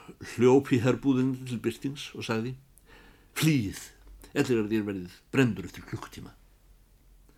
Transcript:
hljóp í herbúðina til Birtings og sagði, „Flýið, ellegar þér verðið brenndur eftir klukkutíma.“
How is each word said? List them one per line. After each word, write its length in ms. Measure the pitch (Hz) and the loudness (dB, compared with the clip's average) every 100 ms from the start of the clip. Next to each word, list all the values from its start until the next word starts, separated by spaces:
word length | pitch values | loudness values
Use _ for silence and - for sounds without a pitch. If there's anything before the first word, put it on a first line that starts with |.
| - - - | -20 -18 -14
hljóp 400 | - 123 135 139 | 4 6 6 6
í 80 | 127 | 2
herbúðina 640 | 127 117 135 127 131 127 | 2 0 2 2 0 -4
til 160 | 127 117 | -8 -4
Birtings 480 | 113 - 139 143 - - | -4 -6 -10 -10 -14 -12
og 80 | |
sagði, 320 | - 113 120 131 _ _ _ - - - _ - | -4 -4 -4 -10 _ _ _ -20 -20 -20 _ 0
„Flýið, 560 | 156 143 98 87 - - - - - | 2 2 0 -8 -16 -20 -20 -20 -8
ellegar 400 | - 143 117 104 | -2 2 2 2
þér 160 | 110 104 | 0 -2
verðið 320 | 98 87 - _ | -6 -10 -16 _
brenndur 400 | 131 127 95 87 | 2 2 0 -8
eftir 160 | - | -14
klukkutíma.“ 480 | - - - - - - _ _ _ - _ _ _ - _ | -12 -12 -12 -16 -18 -20 _ _ _ -20 _ _ _ -20 _